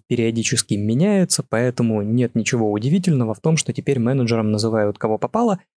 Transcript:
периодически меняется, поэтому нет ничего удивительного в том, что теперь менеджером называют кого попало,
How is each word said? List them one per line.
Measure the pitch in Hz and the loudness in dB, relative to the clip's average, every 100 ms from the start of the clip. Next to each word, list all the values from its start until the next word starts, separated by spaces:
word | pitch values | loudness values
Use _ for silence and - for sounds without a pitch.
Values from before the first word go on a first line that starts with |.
| - | -4
периодически | 120 113 113 107 127 - | 0 0 0 -2 -2 -2
меняется, | 101 104 123 196 202 180 - - | -2 0 0 2 2 0 -2 -2
поэтому | 110 123 123 117 107 | 0 0 0 0 0
нет | 104 120 117 | 0 0 0
ничего | 113 104 120 110 | -2 -2 0 0
удивительного | 104 127 190 180 139 110 107 | 0 0 0 2 0 0 -2
в | |
том, | 160 160 | 0 0
что | - | -2
теперь | - - 131 | -6 -2 0
менеджером | 113 135 117 117 107 | 0 0 2 0 2
называют | 107 110 113 104 - | 0 0 2 0 0
кого | 110 107 | -2 -2
попало, | - 220 240 185 _ | -2 0 0 -2 _